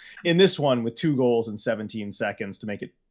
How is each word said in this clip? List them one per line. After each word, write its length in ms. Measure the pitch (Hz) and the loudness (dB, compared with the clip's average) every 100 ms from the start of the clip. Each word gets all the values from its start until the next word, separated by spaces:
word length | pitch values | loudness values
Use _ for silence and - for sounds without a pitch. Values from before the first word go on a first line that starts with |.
| - - | -20 -6
In 140 | 170 170 | 2 6
this 200 | 190 - | 4 4
one, 260 | 143 123 | 2 2
with 120 | 117 117 | 0 -2
two 220 | 160 135 | 0 2
goals 320 | 123 117 110 | 4 2 0
in 80 | 107 | -4
seventeen 560 | - 107 107 110 101 | -4 -4 -4 -8 -8
seconds 440 | 95 107 101 101 95 | -6 -6 -4 -8 -8
to 60 | 107 | -10
make 160 | 101 | -10
it 120 | - - _ | -12 -16 _